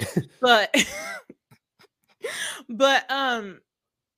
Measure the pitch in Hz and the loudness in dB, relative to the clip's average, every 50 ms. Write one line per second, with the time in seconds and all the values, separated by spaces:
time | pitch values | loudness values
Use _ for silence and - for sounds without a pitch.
0 | - - - 160 123 - _ _ 254 247 233 214 196 - - 285 - - 587 605 | -10 -6 -4 -4 -4 -6 _ _ 4 6 6 6 4 4 2 0 0 0 -4 -10
1 | - 679 719 587 - - - _ _ _ _ _ _ _ _ _ _ _ _ _ | -10 -10 -12 -12 -14 -18 -20 _ _ _ _ _ _ _ _ _ _ _ _ _
2 | _ _ _ _ - 539 - - - - - - - - 233 202 269 269 269 247 | _ _ _ _ -12 -10 -8 -8 -8 -10 -10 -12 -14 -10 -2 2 4 4 4 2
3 | - - 262 277 269 254 240 226 208 196 170 - _ _ _ _ _ _ _ _ | 0 -2 -4 -2 -2 -2 -2 -4 -6 -10 -14 -18 _ _ _ _ _ _ _ _
4 | _ _ _ | _ _ _